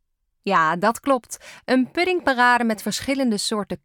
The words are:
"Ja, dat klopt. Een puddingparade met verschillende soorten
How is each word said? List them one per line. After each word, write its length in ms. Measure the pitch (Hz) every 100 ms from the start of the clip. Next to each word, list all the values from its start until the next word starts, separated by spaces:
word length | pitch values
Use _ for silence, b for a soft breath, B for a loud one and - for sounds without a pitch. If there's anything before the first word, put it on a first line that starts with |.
| _ _ _ _
"Ja, 340 | 202 180 156 175
dat 240 | 202 -
klopt. 600 | 277 254 - - - - -
Een 260 | 262 247
puddingparade 720 | 339 359 359 277 247 247 240
met 180 | 226 214
verschillende 560 | 214 - - 277 254 202
soorten 460 | - 214 196 175